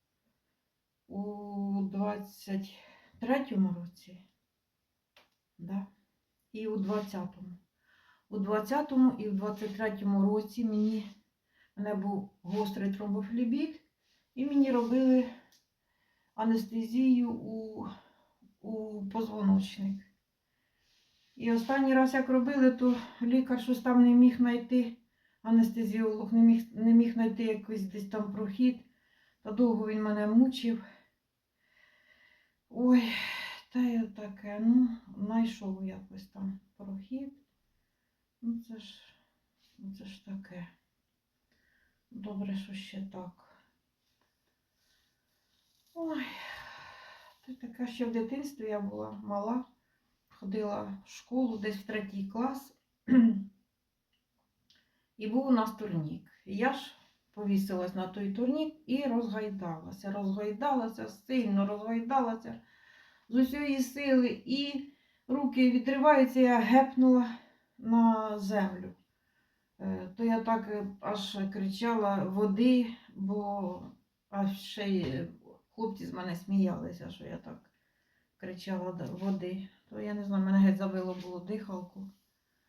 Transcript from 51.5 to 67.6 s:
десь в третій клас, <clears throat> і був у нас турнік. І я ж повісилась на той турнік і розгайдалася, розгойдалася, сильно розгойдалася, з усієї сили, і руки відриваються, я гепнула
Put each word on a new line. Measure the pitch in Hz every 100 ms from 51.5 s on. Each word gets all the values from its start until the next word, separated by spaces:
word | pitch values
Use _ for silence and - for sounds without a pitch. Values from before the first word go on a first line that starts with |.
| 214
десь | 208 196
в | -
третій | 214 196 196 196
клас, | 226 262 269 - _ _ _ -
<clears throat> | 254 226 196 - _ _ _ _ _ _ _ _ _ _ _ _ _ _ _ _ -
і | 214
був | 247 269
у |
нас | 233 220 -
турнік. | 208 170 151 - - _
І | 190 104
я | 262
ж | 269 - - _ _ _
повісилась | 208 202 196 196 185 180
на | 190 180
той | 208 196
турнік | 202 247 302 311 - -
і | 269
розгайдалася, | 269 233 220 214 214 190 175 160 175 190 196
розгойдалася, | 202 190 202 208 208 285 262 226 226 214
сильно | - - 262 208 196 196
розгойдалася, | 208 220 226 233 269 226 226 233 - - _ _ - _ _ -
з |
усієї | 240 254 294 294 269
сили, | 254 285 277 254 240 -
і | - 277 285 269 - _ _ _ -
руки | 285 262 262 254
відриваються, | 247 269 269 302 277 254 254
я | 247 240
гепнула | 214 262 262 254 254 247 233 - - _